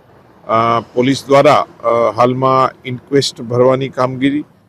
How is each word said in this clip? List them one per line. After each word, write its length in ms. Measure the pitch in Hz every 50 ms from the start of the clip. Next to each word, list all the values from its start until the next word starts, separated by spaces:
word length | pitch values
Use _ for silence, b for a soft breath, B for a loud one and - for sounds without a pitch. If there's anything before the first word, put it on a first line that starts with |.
| _ _ _ _ _ _ _ _ - -
અ, 320 | 110 113 113 117 117 117 107 - -
પોલીસ 320 | 123 123 127 135 127 - 131
દ્વારા, 380 | 139 139 143 151 135 104 - - - - -
અ, 40 | 117 117 117 117 113 101 110
હાલમાં 520 | 120 127 127 131 131 131 131 131 131 123 - - -
ઇન્ક્વેસ્ટ 560 | 131 127 123 - _ 143 139 131 - - -
ભરવાની 480 | 123 113 123 123 127 131 131 131 135 127
કામગીરી 560 | - - 127 127 131 127 131 139 139 147 151 - _ _ _